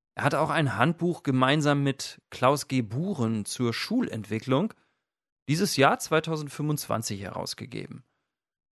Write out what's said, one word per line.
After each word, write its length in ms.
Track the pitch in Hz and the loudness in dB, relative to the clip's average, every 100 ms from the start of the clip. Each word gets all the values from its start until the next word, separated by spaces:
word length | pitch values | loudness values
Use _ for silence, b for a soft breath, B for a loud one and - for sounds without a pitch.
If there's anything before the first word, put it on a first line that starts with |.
| _ | _
Er 100 | - | -4
hat 120 | 131 147 | 0 2
auch 160 | 151 | 0
ein 260 | 151 139 101 | 2 0 2
Handbuch 460 | 135 165 175 165 | 2 2 -2 -2
gemeinsam 600 | 143 127 127 151 147 143 | 0 4 4 4 2 2
mit 380 | 139 135 - - _ | 0 -2 -8 -14 _
Klaus 380 | - 127 143 - | 2 4 4 0
G. 160 | 131 | -2
Buren 600 | 113 120 180 185 113 110 98 | -2 -4 -4 0 0 0 -4
zur 280 | - 120 | -2 0
Schulentwicklung 1000 | 113 - 247 214 113 101 110 127 131 220 - _ _ _ _ _ _ - | 0 -2 0 0 -4 -4 -4 0 2 2 -4 _ _ _ _ _ _ -4
dieses 260 | 156 202 - | 0 0 4
Jahr 240 | 139 233 | 4 4
zweitausendfünfundzwanzig 1200 | - 160 160 156 147 - 151 151 - 113 - 98 | 0 0 0 -4 -6 -4 -2 -2 -2 -4 -2 -6
herausgegeben. 840 | 98 87 90 - 107 107 - 123 - _ _ _ _ _ _ | -8 -8 -8 -10 -10 -10 -10 -14 -18 _ _ _ _ _ _